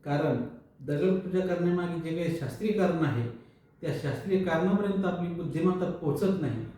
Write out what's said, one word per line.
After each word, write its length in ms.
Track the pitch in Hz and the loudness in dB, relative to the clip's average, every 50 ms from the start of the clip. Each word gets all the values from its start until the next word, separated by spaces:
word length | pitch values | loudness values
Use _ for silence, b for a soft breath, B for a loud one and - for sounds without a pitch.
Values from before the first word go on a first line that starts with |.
| - | -4
कारण 380 | 143 147 143 156 147 123 120 120 - - - - - _ _ | 0 0 2 2 2 2 0 -2 -6 -8 -16 -20 -20 _ _
दगडपूजा 640 | 135 139 147 147 185 190 185 185 - 185 180 185 185 | -6 -2 0 2 4 4 2 2 0 0 0 0 2
करण्यामागे 640 | 185 175 170 175 175 175 180 175 170 170 165 156 165 | 2 0 2 2 2 2 2 0 -2 -4 -4 -4 -4
जे 140 | 165 175 170 | -2 -2 0
काही 140 | 147 - 165 | -2 -2 -2
शास्त्रीय 340 | 139 113 - - 208 220 | -4 -6 -6 -2 -2 0
कारण 340 | 196 190 185 165 165 160 156 | 2 4 2 2 2 2 2
आहे, 240 | 139 117 117 113 120 - - B B B B B B _ _ | 2 2 0 -2 -4 -6 -10 B B B B B B _ _
त्या 120 | - 156 139 - | -4 -4 -4 -2
शास्त्रीय 420 | - 139 120 - - 190 190 190 180 | -2 -4 -4 -4 -2 0 2 2 2
कारणापर्यंत 640 | 180 160 165 180 190 208 208 208 196 190 190 185 | 2 2 2 2 4 2 2 2 2 0 0 0
आपली 220 | 185 170 170 175 170 | 0 0 -2 -4 -4
बुद्धिमत्ता 640 | 170 165 160 147 135 156 175 185 180 - 180 - | -4 -4 -6 -4 -2 2 2 2 2 2 0 -2
पोचत 500 | - - 165 147 - - 190 190 196 165 | -4 -2 -2 -2 0 2 2 2 2 2
नाही 240 | 151 127 113 113 113 - - | 0 -2 -2 -4 -6 -8 -12